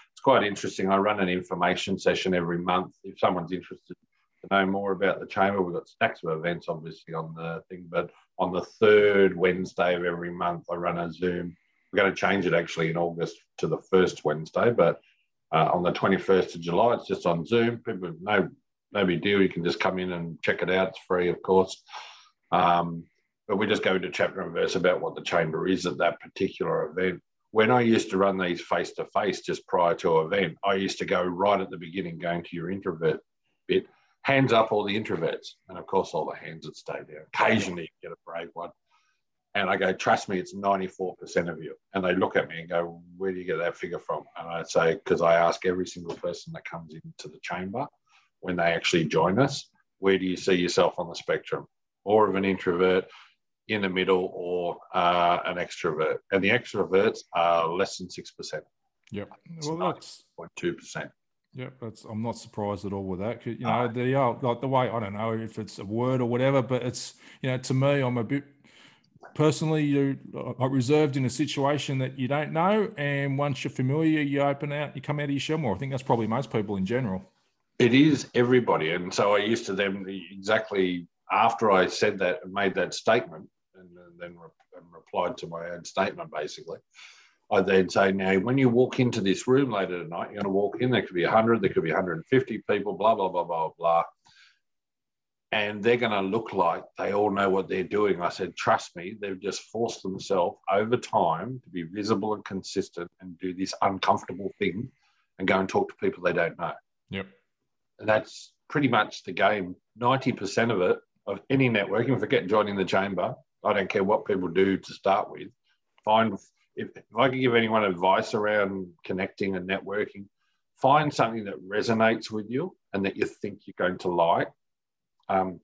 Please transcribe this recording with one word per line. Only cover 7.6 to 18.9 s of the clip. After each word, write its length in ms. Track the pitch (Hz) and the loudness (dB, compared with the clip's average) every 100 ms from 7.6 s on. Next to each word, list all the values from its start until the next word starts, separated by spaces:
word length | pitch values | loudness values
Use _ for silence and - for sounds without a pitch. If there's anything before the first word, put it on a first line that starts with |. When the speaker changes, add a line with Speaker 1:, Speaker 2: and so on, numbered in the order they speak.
| - | -12
Speaker 1:
thing, 160 | 90 87 | -16 -8
but 200 | 87 87 - _ - | -4 -6 -8 _ -4
on 120 | 90 | -2
the 100 | 90 - - | -2 -4 2
third 560 | 107 104 104 98 95 87 | 6 8 8 6 4 4
Wednesday 560 | 90 90 90 - 90 87 | 2 2 -2 0 0 0
of 100 | 87 | -2
every 260 | 85 87 | -4 -6
month, 340 | 87 87 85 - | -4 -4 -4 -6
I 40 | 87 | -4
run 220 | 87 85 | -2 -2
a 140 | 85 | -4
Zoom. 440 | 82 90 87 87 85 _ _ _ | -2 -2 -2 -6 -12 _ _ _
We're 60 | 95 | 2
gonna 140 | 98 92 | 2 2
change 300 | 92 98 87 | 0 2 2
it 60 | |
actually 360 | 85 85 - 82 | 2 0 -2 -2
in 80 | 85 | 0
August 400 | 85 85 80 - _ - | -2 -2 -6 -8 _ -6
to 80 | 82 | -4
the 120 | 78 - | -4 2
first 320 | 95 87 - 76 | 4 4 2 -2
Wednesday, 460 | 78 80 90 113 | -2 -4 0 2
but, 280 | - 85 - _ _ _ _ - | 4 4 2 _ _ _ _ -2
uh, 160 | 80 80 | 2 4
on 80 | 90 | 2
the 120 | 87 | 0
twenty-first 600 | - 107 95 - 95 - 87 | 2 2 2 4 4 2 -4
of 60 | |
July, 340 | 85 87 120 117 | -2 4 4 2
it's 120 | - | -2
just 180 | 95 90 | -2 0
on 200 | 82 80 | 0 2
Zoom. 320 | 117 117 117 | 2 2 -2
People, 360 | - 95 90 80 | -6 -8 -8 -8
no, 300 | 98 104 82 - _ _ _ | 0 0 0 -4 _ _ _